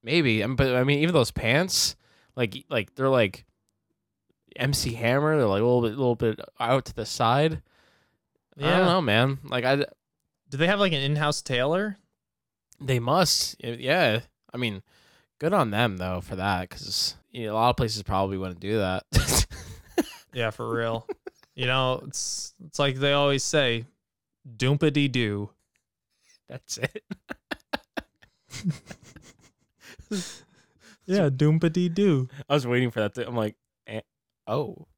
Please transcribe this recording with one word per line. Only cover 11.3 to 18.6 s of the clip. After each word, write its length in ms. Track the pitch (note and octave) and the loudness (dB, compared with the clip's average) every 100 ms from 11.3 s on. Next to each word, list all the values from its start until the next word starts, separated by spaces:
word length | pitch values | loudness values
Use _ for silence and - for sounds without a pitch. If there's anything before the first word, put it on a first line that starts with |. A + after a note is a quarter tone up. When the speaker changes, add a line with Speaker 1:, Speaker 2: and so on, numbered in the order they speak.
| D3 | -2
Speaker 2:
tailor? 540 | - B2 C3+ F3 G#3+ G3 _ _ _ _ _ _ _ _ | -4 -2 0 0 -4 -8 _ _ _ _ _ _ _ _
Speaker 1:
They 180 | C3+ B2+ | -2 0
must. 560 | A#2 E3 E3+ - - - | 2 2 4 2 -2 -6
Y-, 140 | A#2 A#2+ | -10 -6
yeah. 400 | B2+ E3+ C#3+ A2 - _ _ | 0 2 4 2 -4 _ _
I 60 | B2 | -4
mean, 240 | A#2+ F#2+ _ _ _ _ _ _ | -4 -4 _ _ _ _ _ _
good 140 | D#3 | 0
on 160 | G3 A#2 | 2 2
them, 260 | G2+ A#2 F#2 | 2 0 0
though, 240 | F#2 F2+ | -4 -6
for 140 | - | -6
that, 340 | F#2 G2 F2+ F#2 | -4 0 -2 -4
'cause, 440 | - F#2+ - - - _ | -12 -8 -4 -4 -6 _
you 140 | - | -10
know, 80 | A2 | -4
a 20 | |
lot 140 | G#2+ A#2+ | 2 2
of 60 | A#2+ | 2
places 240 | A#2 G#2+ | -2 -4
probably 360 | G2 G2 G2 F#2+ | -2 0 0 -2
wouldn't 220 | F#2 | -6
do 200 | F2 | -8